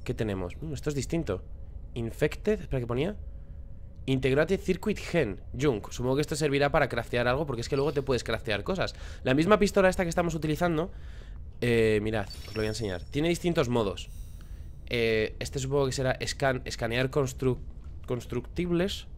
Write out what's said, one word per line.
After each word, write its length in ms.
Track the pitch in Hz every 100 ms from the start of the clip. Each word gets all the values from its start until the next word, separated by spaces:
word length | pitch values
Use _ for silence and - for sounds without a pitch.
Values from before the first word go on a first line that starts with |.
¿Qué 100 | -
tenemos? 400 | 123 110 98 90 -
Mm, 120 | 156
esto 160 | 143 -
es 60 | 147
distinto. 480 | - 165 139 90 - - - - -
Infected. 680 | - 113 - 156 - - 214
Espera, 180 | 165 135
¿qué 80 | 117
ponía? 300 | 120 165 214 - - - - - - - - -
Integrated 560 | 135 131 135 156 190
Circuit 360 | - 185 - 196
Gen. 440 | - 175 120 92 - 120
Junk. 320 | 143 107 -
Supongo 240 | - 123 135
que 60 |
esto 160 | 151 151
servirá 340 | 151 139 143
para 160 | 156 135
craftear 400 | 117 113 120 120
algo, 180 | 131 156
porque 160 | 120
es 80 | 117
que 60 | 139
luego 160 | 143
te 100 | 143
puedes 220 | 131 123
craftear 400 | - 110 - 101
cosas. 320 | 117 185 113 - - -
La 100 | 127
misma 260 | 131 165 208
pistola 300 | 202 - 185
esta 140 | 185
que 60 | 175
estamos 260 | 165 170 160
utilizando... 560 | 156 151 175 156 185 - - - - - - -
Eh, 380 | 120 117 110 107
mirad, 260 | 107 110 98 - -
os 80 | 101
lo 60 |
voy 40 | 107
a 40 |
enseñar. 340 | 107 110 90
Tiene 240 | - 139 160
distintos 400 | 170 175 165 123
modos. 420 | 120 101 90 - - - - - - - - -
Eh, 480 | 120 113 110 107 -
este 200 | 120 143
supongo 260 | 131 143 135
que 60 |
será 260 | 131 131 -
escan-, 420 | 143 - 139 127 -
escanear 460 | - 117 117 131
constru-, 480 | 147 131 - 131 123 - - - - -
constructibles. 1000 | 120 - 123 - - 180 170 190 - -